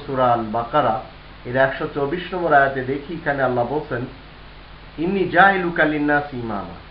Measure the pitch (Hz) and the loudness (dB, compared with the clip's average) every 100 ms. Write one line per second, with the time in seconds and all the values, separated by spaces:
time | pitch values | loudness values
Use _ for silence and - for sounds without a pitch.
0 | - 131 123 117 110 117 117 151 123 98 | -4 2 2 2 0 -4 0 2 2 0
1 | - - - - 120 131 135 - 151 143 | -6 -16 -20 -14 -4 2 2 0 -6 -2
2 | 139 175 - 180 165 143 135 135 123 139 | -2 -4 -6 -2 4 6 6 2 -4 -4
3 | - 160 151 139 127 123 120 151 - 123 | -6 -6 -2 0 2 2 0 -2 -4 -6
4 | 131 - - - - - - - - - | -6 -12 -18 -20 -20 -20 -20 -20 -14 -4
5 | 175 196 123 165 196 190 175 170 151 151 | -2 0 2 6 6 4 0 2 2 2
6 | 147 147 143 123 113 101 90 87 - | 2 0 0 -6 -6 -6 -8 -12 -18